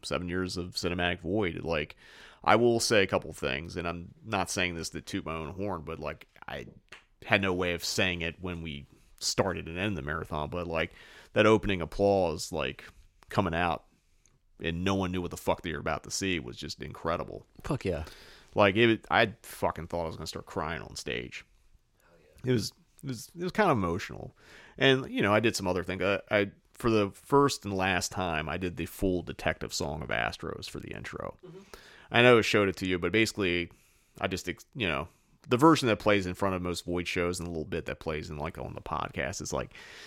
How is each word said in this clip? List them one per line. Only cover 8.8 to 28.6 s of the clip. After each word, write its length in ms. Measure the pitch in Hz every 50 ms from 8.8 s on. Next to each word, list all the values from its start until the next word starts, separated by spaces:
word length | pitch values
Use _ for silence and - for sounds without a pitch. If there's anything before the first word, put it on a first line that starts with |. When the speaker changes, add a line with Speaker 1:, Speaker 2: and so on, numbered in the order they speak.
| 69 - - _ - _ - -
Speaker 1:
started 480 | - - - - 104 95 87 85 80
and 120 | 80 82 90
ended 180 | 98 107 101
the 60 | 78 65
marathon, 440 | 73 78 82 - - 80 76 76 73
but, 160 | - 87 87
like, 260 | 85 82 82 82 85 - - - - - - - - -
that 140 | 117 104
opening 340 | 107 110 101 - 104 98 87
applause, 720 | 82 - - - 101 101 101 98 90 82 78 85 - - 85
like, 320 | 78 69 65 69 - - - - - - _ _ _ - -
coming 260 | - - 101 85 80
out 300 | 85 87 85 73 - - _ _ _ _ _ _ _ _ _ _ _ _ _ _ - -
and 220 | 82 85 85 90
no 100 | 95 98
one 160 | 95 95 90
knew 100 | 90 92
what 100 | 87 80
the 60 | 82
fuck 260 | - - 101 82 - -
they 100 | 85 78
were 60 | 78
about 240 | - 82 76 - -
to 60 | -
see 280 | - - 98 95 90 80
was 180 | 60 60 -
just 260 | - - 76 - - -
incredible. 640 | 73 - - - 82 85 - - 50 50 50 - _ _ - -
Speaker 2:
Fuck 200 | - 156 - -
yeah. 200 | 98 85 73 78 - - - - - - - - _ -
Speaker 1:
Like, 220 | 104 104 101 92
it, 300 | 110 120 113 113 - - -
I 220 | 80 101 117 104 - - -
fucking 460 | - - - 101 85 - - 82 -
thought 160 | - 85 82
I 20 |
was 100 | 80 87
gonna 100 | - 80
start 200 | - - - -
crying 360 | - - 95 78 78 82 65 50
on 120 | - -
stage. 480 | - - 76 60 60 62 62 - - - _ _ _ _ _ _ _ _ _ _ _ _ _ _ _ _ _ _ - -
It 80 | 127 127
was, 200 | 110 - - - _ _ _ _ _ -
it 60 | 139
was, 220 | 123 110 - - -
it 60 | 170 175
was 100 | 175 -
kind 180 | - 214 180
of 60 | 143
emotional. 600 | 107 92 85 85 92 - - - - - - - _ - - - - - - -
And, 340 | - 135 135 131 131 123 -
you 120 | 254 262 120
know, 120 | 101 104
I 60 | 110
did 160 | 113 113 101
some 100 | - 98
other 160 | 92 90 90 80
things. 200 | 90 92 92 90
I, 180 | 98 101 - - -
I, 200 | 107 104 104 101 - _ _ _ _
for 160 | - - 117
the 200 | 113 107 104 98
first 540 | - - - - 143 143 143 139 - - -
and 120 | 101 98
last 360 | 92 92 95 92 90 90 - -
time, 360 | - 92 87 80 78 80 76
I 80 | 78
did 200 | 92